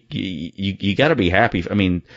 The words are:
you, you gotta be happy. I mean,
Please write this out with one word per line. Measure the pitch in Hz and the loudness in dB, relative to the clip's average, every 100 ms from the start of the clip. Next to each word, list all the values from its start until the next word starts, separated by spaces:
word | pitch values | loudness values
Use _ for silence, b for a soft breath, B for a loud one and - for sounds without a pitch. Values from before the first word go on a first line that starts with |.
| - | -8
you, | - 95 82 85 - 98 95 | -8 -6 -8 -10 -6 -6 -2
you | 98 95 | -2 2
gotta | 143 143 | 2 2
be | 87 | 2
happy. | 95 113 95 85 | 2 2 0 -2
I | 104 | 0
mean, | 95 90 - | 2 0 -4